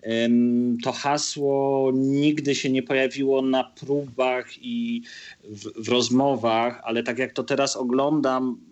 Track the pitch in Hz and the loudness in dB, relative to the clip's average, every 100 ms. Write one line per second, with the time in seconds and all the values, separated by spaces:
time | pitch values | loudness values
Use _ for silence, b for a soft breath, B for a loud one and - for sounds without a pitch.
0 | 113 113 117 120 120 120 123 120 131 - | -4 0 4 4 4 2 0 -2 -4 -2
1 | 143 147 143 147 143 139 139 135 135 131 | -2 -2 -2 -2 0 2 2 2 2 2
2 | 135 139 147 151 139 131 135 131 123 135 | 2 2 2 2 0 -2 0 -2 0 0
3 | 131 135 135 135 131 131 - - 131 143 | 0 0 0 2 2 0 -2 -10 -4 -4
4 | 139 117 127 127 - - 123 117 117 117 | -4 -2 0 0 -6 -12 -8 -4 -4 -4
5 | 117 B B B 107 104 110 113 110 120 | -8 B B B -16 -14 -12 -10 0 0
6 | 117 123 143 127 117 113 120 117 113 117 | 4 4 4 2 2 2 0 -4 -4 -2
7 | 120 117 127 - 120 139 139 - 123 131 | -2 -4 -4 -4 -2 0 0 -2 0 2
8 | 143 151 131 131 127 113 - | 2 2 2 0 -2 -6 -10